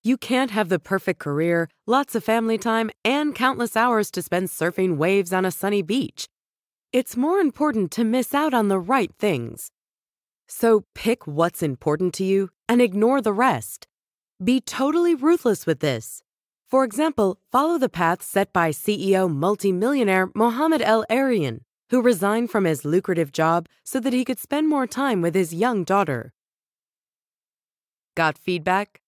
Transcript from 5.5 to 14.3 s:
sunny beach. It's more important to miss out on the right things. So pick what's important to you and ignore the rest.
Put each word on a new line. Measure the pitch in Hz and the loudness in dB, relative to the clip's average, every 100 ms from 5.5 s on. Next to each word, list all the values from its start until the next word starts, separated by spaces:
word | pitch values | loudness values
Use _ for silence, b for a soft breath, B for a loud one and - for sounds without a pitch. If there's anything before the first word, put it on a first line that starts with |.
sunny | - 196 208 | -2 -2 -2
beach. | 165 240 - - - _ _ _ _ _ _ | 0 -2 -2 -8 -16 _ _ _ _ _ _
It's | 247 254 240 | -2 -2 -2
more | 285 392 | 0 2
important | 311 - 302 220 180 | 0 0 -2 0 -2
to | - | -2
miss | 226 254 240 | 0 0 0
out | 277 302 | 0 0
on | 247 208 | 2 2
the | 190 | 0
right | 175 262 196 - | 0 -2 -2 -2
things. | 208 143 117 - - _ _ _ _ _ _ _ _ | -2 -2 -6 -12 -18 _ _ _ _ _ _ _ _
So | - 233 214 - | -2 2 2 0
pick | - 233 240 - | -6 -2 -2 -4
what's | 147 170 - | 0 0 0
important | 156 127 156 151 185 | -4 -2 -2 0 -2
to | - | -2
you | 190 196 190 _ - | 0 0 0 _ 0
and | 240 | 2
ignore | 240 196 220 277 | 2 2 2 2
the | 220 | 0
rest. | 202 254 135 - - - _ _ _ _ | 2 2 0 -6 -16 -20 _ _ _ _